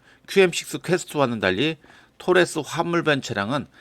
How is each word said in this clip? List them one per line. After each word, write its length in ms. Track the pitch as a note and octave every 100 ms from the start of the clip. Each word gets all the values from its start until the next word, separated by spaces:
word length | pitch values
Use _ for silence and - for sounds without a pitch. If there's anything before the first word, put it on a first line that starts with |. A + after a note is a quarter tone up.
| _ _ -
큐엠식스 520 | G3 F#3 - - D3+
퀘스트와는 560 | - F3 - D3+ C3 A2+
달리 380 | G2+ F#2 D3+ D#3 - - _ -
토레스 400 | - F3+ E3 D#3+
화물밴 600 | C3+ D#3+ E3+ E3+ D#3 C#3+
차량은 460 | - G#2+ G2+ C#3+ G2 _